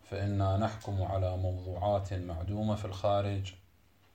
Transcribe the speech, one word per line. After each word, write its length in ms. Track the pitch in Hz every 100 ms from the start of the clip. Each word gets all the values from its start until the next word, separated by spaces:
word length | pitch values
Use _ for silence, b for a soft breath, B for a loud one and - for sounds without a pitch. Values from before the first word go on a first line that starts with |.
| -
فإنا 460 | 98 101 101 95 98
نحكم 460 | 110 - - 98
على 340 | 92 95 92 90
موضوعات 760 | 92 92 92 87 101 101 98
معدومة 640 | 95 87 85 92 104 107
في 100 | 104
الخارج 680 | 104 - 104 101 101 98 95 - - _ _ _ _